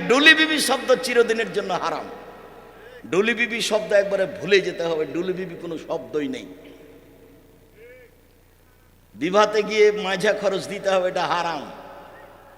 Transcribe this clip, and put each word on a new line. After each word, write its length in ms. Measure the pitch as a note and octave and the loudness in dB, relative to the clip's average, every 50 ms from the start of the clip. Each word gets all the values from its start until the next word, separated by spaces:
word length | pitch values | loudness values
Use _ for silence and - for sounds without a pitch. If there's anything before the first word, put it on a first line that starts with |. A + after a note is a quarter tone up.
| F3+ F3 | 0 2
ডুলি 260 | A#3 C#4 D4+ D#4+ D#4 | 4 6 8 8 8
বিবি 260 | D#4 D#4+ D#4 D#4 C#4+ | 6 4 0 0 0
শব্দ 360 | - - C4+ C4 A#3+ A3 B3+ | 0 0 0 -2 2 2 2
চিরদিনের 580 | - - A#3+ A#3+ A#3+ A#3 G#3+ A3+ A3+ A3+ F#3+ E3 | 2 2 0 2 2 4 4 2 -2 -2 -4 -4
জন্য 200 | G3+ F#3+ F#3+ F3+ | -4 -4 -2 -4
হারাম। 320 | E3 D3 E3 D#3 C3+ A2 G2 - - - - - - - - - - - - - - - - - - - A2+ | -2 -2 -4 -4 -4 -8 -10 -14 -16 -16 -18 -20 -20 -20 -20 -20 -20 -20 -20 -20 -20 -20 -20 -20 -18 -10 -2
ডুলি 260 | C#3 F3+ G#3+ A3+ A#3 | 0 0 2 2 2
বিবি 280 | G#3+ A#3+ A3 A#3 A3+ | 0 0 -2 -2 -4
শব্দ 320 | - - A3 G#3 G#3+ - G#3 | -2 0 0 0 0 4 4
একবারে 320 | G3+ G3 F#3+ G3 F#3+ F#3+ | 4 4 4 2 0 0
ভুলে 360 | - - - - F#3 G3+ F#3+ | -2 -2 -8 0 4 4 4
যেতে 220 | E3+ F3 E3 E3 E3+ | 4 2 -4 -4 -2
হবে, 220 | E3 E3 D#3 D#3 | -2 0 -2 -2
ডুলি 280 | C#3+ C3+ E3 F3+ F#3 F3+ | -4 -4 -6 -4 -4 -4
বিবি 220 | F3 F#3+ E3+ E3 - | -6 -6 -8 -10 -12
কোনো 160 | E3 E3+ E3 C#3+ | -10 -10 -10 -10
শব্দই 500 | - - D#3 E3 - - - D3+ D3 C3+ | -8 -6 -8 -8 -8 -4 -4 -2 -2 -2
নেই। 180 | B2+ A#2+ G2+ - - - - - - - - - - - - - - - - - - - - - - - - - - G#4 A4+ B4 B4+ B4+ B4 A4+ - _ _ _ _ _ _ _ _ _ - _ - - - - - - - - - | -6 -8 -10 -14 -18 -20 -20 -20 -20 -20 -20 -20 -20 -20 -20 -20 -20 -20 -20 -20 -20 -20 -20 -20 -20 -20 -20 -20 -20 -20 -20 -20 -20 -20 -20 -20 -20 _ _ _ _ _ _ _ _ _ -20 _ -20 -20 -20 -20 -20 -20 -20 -20 -12
বিবাহতে 480 | G2+ C3+ F3 F#3 G#3 G#3+ G#3 G#3+ G#3+ G3+ | -6 -4 0 4 4 4 4 2 0 -2
গিয়ে 280 | F#3 G#3+ G#3+ G#3 G#3+ | 0 4 4 6 6
মাঝা 420 | G#3 G#3 F#3 F#3 G3 F#3 G3 G#3+ G3 | 4 2 -2 -2 -2 0 0 0 0
খরচ 340 | - G3+ G3 F#3+ F3+ C#3+ - | 2 0 -2 -2 -2 -6 -6
দিতে 220 | G3 G3 F3 F#3+ | -10 -6 -2 0
হবে, 200 | F#3+ F#3 F3+ F#3 | 0 2 0 0
এটা 160 | F3 F3+ E3+ | -2 -2 0
হারাম। 460 | C#3+ D#3+ F3 E3+ E3+ D#3+ C#3+ A#2+ G#2 - - - - - - - - - - - - - - - - - | 0 0 0 -2 -2 -4 -6 -8 -12 -16 -16 -18 -18 -18 -20 -20 -20 -20 -20 -20 -20 -20 -20 -20 -20 -20